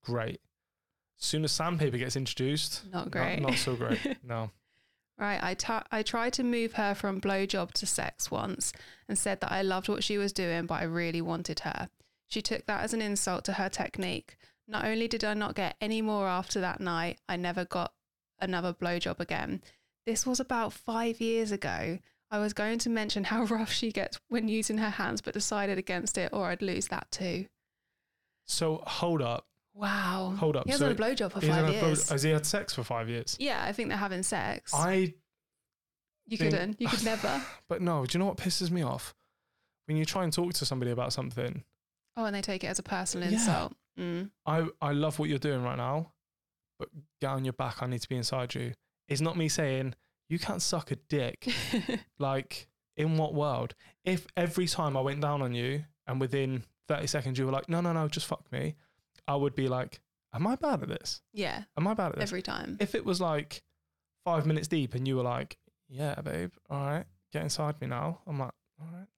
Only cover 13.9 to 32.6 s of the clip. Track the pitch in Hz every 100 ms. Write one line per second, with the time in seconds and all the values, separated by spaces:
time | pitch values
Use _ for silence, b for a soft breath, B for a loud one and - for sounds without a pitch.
13.9 | - 185 - - - b b - 214 -
14.9 | 220 226 226 220 208 208 - 185 - 214
15.9 | 220 220 208 196 180 190 208 180 - 185
16.9 | 170 170 - - 175 180 180 180 185 170
17.9 | _ _ _ _ _ 190 180 175 175 175
18.9 | 175 170 170 175 160 - 196 B B B
19.9 | _ - 220 - 254 262 247 220 - -
20.9 | 226 233 226 226 226 220 202 160 87 87
21.9 | 180 b b b 208 208 208 208 233 233
22.9 | 226 214 214 196 226 226 220 220 - 233
23.9 | 208 196 - _ 233 220 214 220 214 220
24.9 | 202 190 208 - - 202 214 202 190 190
25.9 | 180 180 - 175 208 180 180 196 180 190
26.9 | 180 - - 185 175 196 _ _ _ _
27.9 | _ _ _ _ _ - - 165 160 -
28.9 | - 175 165 123 117 - _ _ 202 202
29.9 | 202 190 185 185 196 160 147 - 277 277
30.9 | 214 220 262 202 196 156 160 156 147 165
31.9 | 151 - 143 147 151 151 208